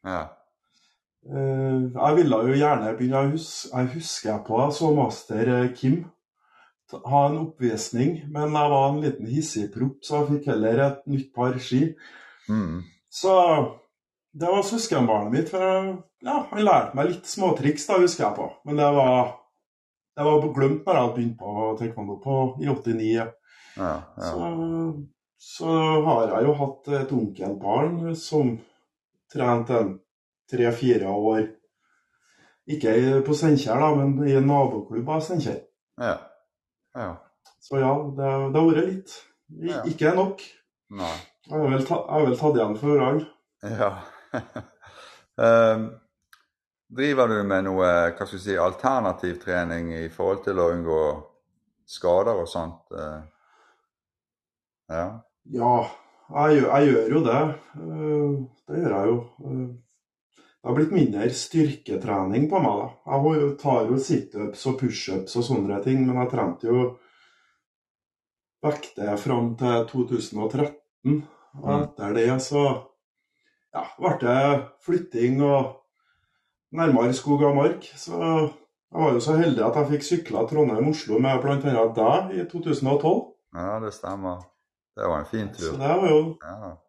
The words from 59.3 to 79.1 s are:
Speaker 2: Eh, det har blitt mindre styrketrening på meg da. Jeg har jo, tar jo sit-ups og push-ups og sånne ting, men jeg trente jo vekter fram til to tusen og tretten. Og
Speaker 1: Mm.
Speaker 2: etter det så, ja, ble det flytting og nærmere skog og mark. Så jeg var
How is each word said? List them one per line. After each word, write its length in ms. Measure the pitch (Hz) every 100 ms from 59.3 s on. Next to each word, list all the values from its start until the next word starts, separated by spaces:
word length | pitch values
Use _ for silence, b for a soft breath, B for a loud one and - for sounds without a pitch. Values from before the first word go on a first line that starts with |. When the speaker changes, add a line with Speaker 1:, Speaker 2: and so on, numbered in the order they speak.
| _
Speaker 2:
Eh, 260 | 143 131 127 123 _ _ _ _ _ b b b
det 60 | 120
har 60 | 139
blitt 160 | 156
mindre 360 | 185 123 101 117
styrketrening 1120 | - - 160 147 - - 143 - 98 92 113 151
på 140 | 185
meg 140 | 127 104
da. 100 | - -
Jeg 220 | - 139
har 160 | 151 156
jo, 80 | 143 139
tar 320 | 143 120 110
jo 80 | 131
sit-ups 680 | - 143 - 104 104 - 135
og 100 | 120
push-ups 580 | 123 - - 95 - 120
og 120 | 120
sånne 320 | 117 98 98
ting, 220 | 131 131 127
men 140 | 123
jeg 80 | 123
trente 380 | 127 92 87 113
jo 140 | 123 123 b b b b b b b _ _ _ _ _ _ _ _ _ _
vekter 540 | 151 - - - 104 104
fram 340 | 135 123 117 117
til 280 | 123 117 117
to 160 | 127 120
tusen 360 | 120 - 107
og 100 | 110
tretten. 680 | 135 147 - _ _ 127 147 147 B B
Og 160 | 139 143
Speaker 1:
Mm. 140 | 143
Speaker 2:
etter 320 | 147 - 101
det 260 | 113 117 131
så, 200 | - 143 143 113 - _ _ _ _ _ _ _ _
ja, 80 | - - -
ble 140 | 175 -
det 480 | 123 127 139 143 - _
flytting 640 | - 175 - 117 123 131
og 400 | 143 139 127 - _ _ _ _ _ _ _ _ _
nærmere 400 | 151 165 123 120
skog 300 | 131 143 143
og 140 | 143 143
mark. 260 | 151 170 - -
Så 180 | - 170 165 160 151 - _ _ _
jeg 80 | -
var 100 | 156